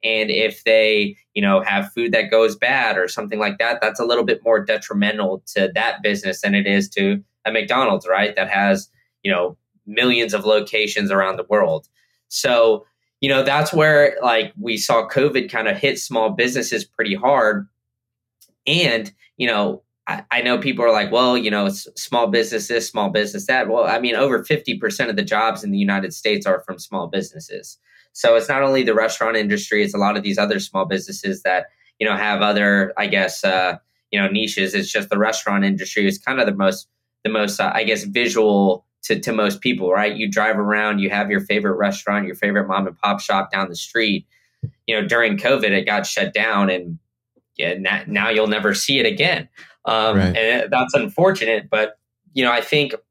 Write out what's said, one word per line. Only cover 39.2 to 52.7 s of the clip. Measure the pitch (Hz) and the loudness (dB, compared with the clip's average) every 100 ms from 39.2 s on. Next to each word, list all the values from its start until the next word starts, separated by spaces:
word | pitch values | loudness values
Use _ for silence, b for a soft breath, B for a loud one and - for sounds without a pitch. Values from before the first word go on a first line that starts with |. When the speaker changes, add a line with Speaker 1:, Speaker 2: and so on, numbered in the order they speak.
Speaker 1:
to | - | -2
most | 113 104 101 | 0 0 0
people, | 127 104 92 | -2 -2 0
right? | 92 107 104 | 2 0 -2
You | 110 | -4
drive | 104 107 104 | 0 0 0
around, | 104 104 107 104 | 0 0 0 0
you | 98 | 0
have | 104 104 | -2 0
your | 101 | -2
favorite | - 104 101 92 | 0 -2 0 0
restaurant, | 101 98 - 104 95 | -2 -2 -2 -2 -2
your | |
favorite | - 101 101 98 | -4 -2 0 0
mom | 95 95 | -2 -2
and | 82 | -2
pop | 104 101 | -2 -2
shop | - 98 95 | -2 -2 -2
down | 95 95 | -4 -6
the | 85 | -8
street. | - 117 110 98 - B B B B _ - | -6 -2 0 -2 -6 B B B B _ -4
You | 110 | -2
know, | 101 | 0
during | 117 117 101 | 0 2 0
covid, | 120 135 110 | 0 2 2
it | 98 | 0
got | 92 104 92 | 0 -2 -2
shut | - 95 | -4 -4
down, | 104 110 110 190 | -2 0 2 2
and, | 92 87 82 _ _ _ _ _ _ | 0 -4 -12 _ _ _ _ _ _
yeah, | 80 92 | -4 -2
na-, | 95 104 - | -2 -4 -2
now | 104 107 | -2 0
you'll | 107 107 | 0 0
never | 107 101 | 0 0
see | 101 - 139 | -2 -2 0
it | 113 | 0
again. | 101 165 170 - B B B | 0 -2 -2 -6 B B B
Um, | - 110 110 104 | -2 0 2 2
Speaker 2:
Right. | 92 92 | 2 2
Speaker 1:
and | 113 120 - | 2 0 0
that's | 123 123 | 0 0
unfortunate, | 139 107 - 175 - 113 113 - | 0 -2 2 2 2 0 -2 0
but, | 110 107 - _ _ _ | -2 -2 -4 _ _ _
you | 135 | 0
know, | 123 | 2
I | 120 | 2
think | 117 | 0